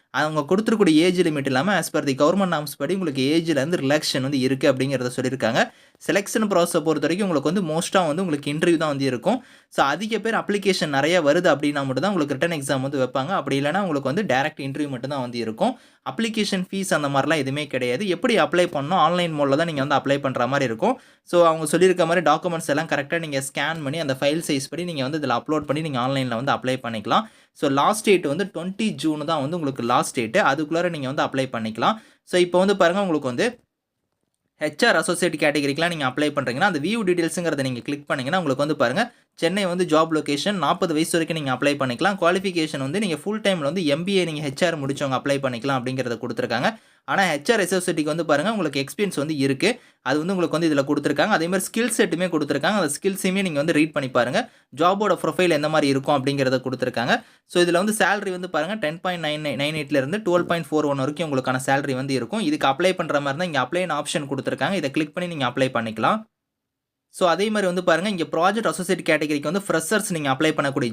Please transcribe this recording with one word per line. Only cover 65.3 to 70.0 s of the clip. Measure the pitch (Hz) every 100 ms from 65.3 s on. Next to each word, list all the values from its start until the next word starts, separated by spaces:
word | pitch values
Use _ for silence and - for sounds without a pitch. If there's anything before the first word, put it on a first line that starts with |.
நீங்க | 160 123
அப்ளை | 123 131 117
பண்ணிக்கலாம். | 113 110 131 214 220 _ _ _ _ _ _ _ _ -
So, | 180
அதே | 165 220
மாதிரி | 214 185
வந்து | 180 180
பாருங்க | 160 202
இங்க | 190 147
ப்ராஜெக்ட் | 160 175 226 190
அசோசியேட் | 156 180 185 -
கேட்டகரிக்கு | 151 151 147 151
வந்து | 190 196
ஃப்ரெஷர்ஸ் | 160 160 214